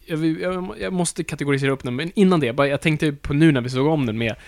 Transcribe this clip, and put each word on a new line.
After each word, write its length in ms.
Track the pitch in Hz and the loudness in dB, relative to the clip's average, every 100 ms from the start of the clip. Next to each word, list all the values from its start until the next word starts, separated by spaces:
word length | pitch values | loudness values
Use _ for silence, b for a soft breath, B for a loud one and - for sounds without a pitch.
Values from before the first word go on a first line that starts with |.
| - | -10
jag 120 | 156 | -4
vill, 220 | 160 165 | -2 -2
jag, 320 | 180 185 185 208 | -4 -6 -8 -8
jag 140 | 190 | -4
måste 300 | 185 170 - | -2 -2 -4
kategorisera 480 | 165 151 143 135 139 | -8 -6 -2 0 0
upp 120 | 135 | -2
den, 120 | 127 123 | -4 -6
men 160 | 160 - | -4 2
innan 240 | 185 175 | 4 4
det, 140 | 120 | 2
bara, 140 | 117 139 | 2 0
jag 140 | 139 | 0
tänkte 300 | 165 151 156 | 0 0 0
på 220 | 143 - | -2 -2
nu 180 | 143 160 | 4 4
när 100 | 135 | 4
vi 80 | 120 | 0
såg 180 | 131 143 | 0 0
om 180 | 156 123 | 0 0
den 120 | 110 | -2
med, 180 | 117 101 | -4 -6